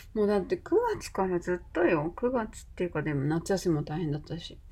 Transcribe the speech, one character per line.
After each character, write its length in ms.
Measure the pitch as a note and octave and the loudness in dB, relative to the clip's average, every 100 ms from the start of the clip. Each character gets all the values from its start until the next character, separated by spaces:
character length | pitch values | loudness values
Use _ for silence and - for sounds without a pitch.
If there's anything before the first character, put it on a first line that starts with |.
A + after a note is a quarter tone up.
| - | -6
も 100 | A3 | 0
う 20 | G#3 | 4
だ 120 | G#3 | 4
っ 40 | |
て 140 | F3 F#3 | 2 -4
九 200 | - F#4+ A#4+ | 2 4 4
月 160 | G#4 - | 0 -4
か 160 | - F#3+ | -2 0
ら 140 | F3 | 0
ず 220 | F3+ F3+ | 0 -4
っ 80 | - | -2
と 120 | - | 2
よ。 280 | F4 D#3+ D#3 - | 4 4 0 -2
九 140 | B3 | 0
月 340 | B3+ A3 - | 0 -2 -8
っ 20 | - | -16
て 100 | - | -4
い 20 | F3+ | -2
う 20 | |
か、 120 | E3 | -2
で 120 | D3+ | -2
も 100 | C#3+ | 0
夏 280 | C#3+ E3 E3 | 0 0 0
休 160 | F#3+ F3+ | 0 2
み 60 | D3+ | 0
も 60 | |
大 180 | C#3+ D#3 | 0 -2
変 100 | D#3+ | -2
だ 80 | C#3+ | -4
っ 40 | |
た 160 | - E3 | -6 -10
し。 200 | - - - | -10 -16 -18